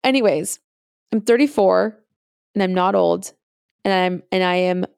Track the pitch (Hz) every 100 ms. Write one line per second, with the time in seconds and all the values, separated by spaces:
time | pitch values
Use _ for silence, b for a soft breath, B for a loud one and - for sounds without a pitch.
0 | 262 262 214 151 180 - _ _ _ _
1 | _ 226 214 240 285 - 190 185 208 214
2 | _ _ _ _ _ 202 185 185 185 196
3 | 175 175 - _ _ _ _ _ 196 190
4 | 180 180 _ 185 180 180 180 180 185